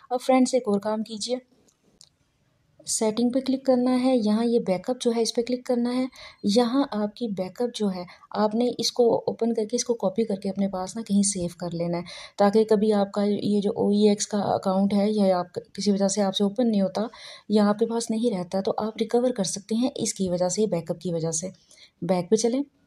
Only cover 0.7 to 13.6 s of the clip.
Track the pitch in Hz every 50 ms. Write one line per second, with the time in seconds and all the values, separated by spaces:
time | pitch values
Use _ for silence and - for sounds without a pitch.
0.7 | 202 202 202 214 220 220 214 226 226 208 214 233 247 254 _ _ _ _ _ _
1.7 | _ _ _ _ _ _ - _ _ _ _ _ _ _ _ _ _ _ _ _
2.7 | _ _ - - - - 226 214 214 233 240 247 247 262 262 269 262 262 - 269
3.7 | 254 247 247 254 254 247 247 262 262 240 208 208 208 226 233 240 233 233 - 202
4.7 | 185 180 - 254 254 254 - 240 226 233 226 220 - 247 233 247 254 247 - -
5.7 | 247 240 240 240 247 254 262 254 - - - - - - - 202 196 247 240 233
6.7 | 254 277 277 - 214 208 208 208 - - 240 214 190 190 185 185 180 - 247 240
7.7 | - - 214 196 185 180 180 - - - - - - 202 214 220 208 233 247 247
8.7 | - - - - - - 240 226 220 - - - 202 - 226 233 226 226 214 208
9.7 | 240 240 - - 233 233 202 185 190 226 226 - 196 196 - 196 190 196 196 196
10.7 | 196 185 185 185 - 226 220 - 202 202 202 - - 185 175 175 - - 180 170
11.7 | 170 165 170 170 170 170 175 - - - - - - - 202 202 202 220 220 220
12.7 | 220 202 220 214 208 202 196 202 - 208 202 208 202 - - 202 208 202